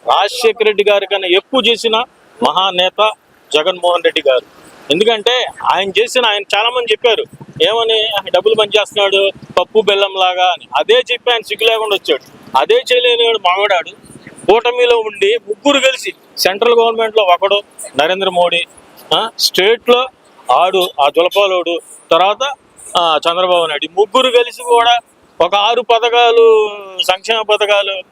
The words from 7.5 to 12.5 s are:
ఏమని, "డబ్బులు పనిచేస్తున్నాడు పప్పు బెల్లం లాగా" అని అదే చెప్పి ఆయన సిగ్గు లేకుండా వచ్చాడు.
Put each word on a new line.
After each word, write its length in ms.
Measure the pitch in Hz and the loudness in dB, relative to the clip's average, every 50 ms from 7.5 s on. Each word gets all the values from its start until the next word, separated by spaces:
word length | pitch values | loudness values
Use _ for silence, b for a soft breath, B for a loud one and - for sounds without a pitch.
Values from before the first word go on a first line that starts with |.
| - - 156 | -4 -2 0
ఏమని, 680 | 180 220 233 233 226 226 220 214 226 208 196 190 190 | 0 0 0 -2 -2 -2 -2 -2 -2 -4 -6 -6 -2
"డబ్బులు 240 | - 180 185 214 220 | -2 0 0 2 0
పనిచేస్తున్నాడు 760 | 214 214 202 196 214 202 - - 208 202 196 190 196 196 196 - - - - - 185 | 0 -2 0 0 -2 -2 -2 -2 -2 -2 0 0 0 0 -2 -4 -6 -20 -4 -2 -2
పప్పు 220 | 180 _ _ 220 | -2 _ _ 0
బెల్లం 320 | 208 190 202 196 202 196 190 | 2 2 0 0 0 -2 0
లాగా" 260 | 190 185 185 180 180 180 | -2 0 0 0 0 0
అని 240 | 180 175 147 127 _ - | 0 0 -4 -8 _ -4
అదే 180 | 143 156 170 220 | -4 2 2 2
చెప్పి 380 | 247 254 - 247 240 _ 247 | 2 2 -2 -6 -4 _ -2
ఆయన 100 | 240 226 | -2 -2
సిగ్గు 280 | 214 - 214 196 220 226 | -2 -8 -6 -2 0 0
లేకుండా 260 | 226 220 220 214 202 | 0 0 -2 -2 -4
వచ్చాడు. 600 | 175 _ - 151 131 - - - - - - | -4 _ -2 -4 -4 -4 -14 -20 -20 -20 -2